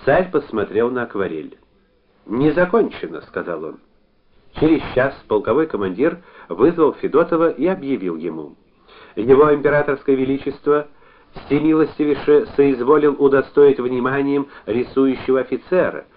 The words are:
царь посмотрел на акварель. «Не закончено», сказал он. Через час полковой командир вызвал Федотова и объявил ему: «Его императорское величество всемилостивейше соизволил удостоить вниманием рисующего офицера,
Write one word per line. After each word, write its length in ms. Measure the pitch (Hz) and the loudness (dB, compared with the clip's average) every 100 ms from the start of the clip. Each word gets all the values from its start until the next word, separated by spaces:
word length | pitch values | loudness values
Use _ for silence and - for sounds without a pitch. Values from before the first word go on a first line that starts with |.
| - | 0
царь 260 | 156 180 | 0 0
посмотрел 580 | 156 - 110 98 101 120 | -4 -4 -6 -4 -2 -2
на 140 | 127 | -4
акварель. 540 | 117 101 92 80 69 - _ _ _ _ _ _ - | -8 -6 -6 -6 -12 -18 _ _ _ _ _ _ -8
«Не 260 | 113 151 | -2 0
закончено», 680 | 156 180 233 139 - 90 78 | 0 0 2 0 -4 -12 -14
сказал 420 | - - 82 85 78 | -12 -10 -8 -8 -10
он. 140 | - _ _ _ _ _ _ _ | -14 _ _ _ _ _ _ _
Через 280 | - 156 151 - - | 0 2 2 0 -2
час 180 | 131 - - | -2 -4 -4
полковой 400 | 107 104 127 160 | -2 0 0 0
командир 520 | 104 98 90 151 175 - - - | -4 -4 -2 -2 -2 -18 -20 -10
вызвал 460 | 87 143 170 147 | 0 2 4 0
Федотова 560 | - 95 147 170 165 165 | 0 -2 0 0 0 0
и 160 | - 160 | 0 -2
объявил 500 | 190 139 123 92 82 | -4 -4 -4 -4 -6
ему: 400 | 82 80 73 76 _ _ _ - - - | -8 -10 -14 -18 _ _ _ -20 -16 -6
«Его 360 | 113 135 151 | 2 6 6
императорское 640 | 147 147 147 143 139 - 131 | 4 2 0 0 -4 0 0
величество 720 | 131 139 139 135 147 147 147 - _ _ _ - | 0 -4 -6 -6 0 0 -2 -16 _ _ _ -14
всемилостивейше 1120 | - 143 156 156 - - 151 143 - 147 110 - | -2 0 2 2 2 0 -2 0 2 2 2 2
соизволил 580 | 139 127 123 151 147 135 | 2 2 2 2 2 2
удостоить 600 | 143 139 131 - 143 131 | 2 2 0 4 4 4
вниманием 680 | 123 127 127 139 139 143 139 - - | -2 -2 -2 -2 -2 -2 -4 -10 -6
рисующего 760 | 113 127 - 135 127 - 131 | -4 -2 2 2 2 0 0
офицера, 640 | 123 120 - 185 117 76 - | 0 -6 -2 0 0 -4 -14